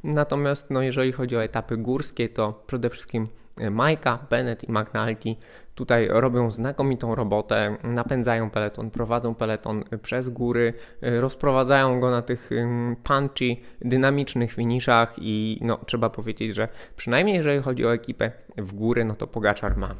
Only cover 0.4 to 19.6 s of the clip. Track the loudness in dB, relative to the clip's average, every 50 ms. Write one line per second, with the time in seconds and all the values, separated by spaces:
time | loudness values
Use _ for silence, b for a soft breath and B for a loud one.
0.4 | 2 0 0 -2 -4 -2 0 0 0 2 2 2 0 0 0 -2 -4 -2 0 0
1.4 | -2 0 -2 -4 -4 -2 -4 -2 0 0 -2 -2 -2 -6 -4 -4 -4 -4 0 -2
2.4 | -2 -2 -2 -6 -10 -6 -6 -2 -2 -2 -4 -6 -14 -6 -4 -4 -4 -4 b b
3.4 | b b b -6 -4 -2 0 2 2 2 2 2 0 -2 -2 -2 -2 0 0 0
4.4 | 0 -2 -4 -6 -6 -2 -2 -2 -2 0 -2 -2 0 0 -2 -4 -4 -6 -6 -6
5.4 | B B B B B B -10 -10 0 2 4 4 4 4 4 4 4 4 4 2
6.4 | 2 0 0 -2 -4 -4 0 0 2 2 2 0 0 -2 -2 0 0 2 2 0
7.4 | 2 2 0 2 2 0 -2 -4 -4 -2 -2 -2 0 0 0 0 2 2 2 0
8.4 | 0 -2 -2 -2 -2 -2 -4 -6 -8 -8 -4 -4 -2 0 0 0 0 -2 -2 -2
9.4 | -2 -2 -2 -2 -2 -4 -4 -4 -4 -6 -10 -10 -8 -4 -4 -4 -2 -4 -4 -2
10.4 | -2 0 2 4 2 2 0 -2 B B B B -2 0 2 2 2 0 -2 0
11.4 | 2 2 4 4 4 6 6 6 6 4 4 2 2 2 2 0 0 -2 -4 -4
12.4 | -4 -4 -2 -2 0 0 0 -2 -2 -2 -4 -6 -2 0 2 2 2 0 -2 0
13.4 | 0 0 0 -2 B B B B -2 0 2 4 4 4 4 2 0 0 0 0
14.4 | 0 0 0 -2 0 0 0 0 2 4 6 6 4 4 0 -8 -4 -2 -2 0
15.4 | 0 -2 -2 -2 0 -2 -2 -2 -2 -4 -2 0 0 0 -2 -4 -6 -6 -4 -4
16.4 | -4 -4 -2 -2 -2 -4 B B B B B -10 -2 0 2 4 4 4 2 2
17.4 | 2 2 2 2 2 0 0 0 2 2 2 0 0 -6 -4 -2 -2 -2 -2 -8
18.4 | -18 -14 -10 -8 -8 -8 -6 -2 0 2 2 2 2 0 -2 -4 -6 -6 -6 0
19.4 | 2 2 2 2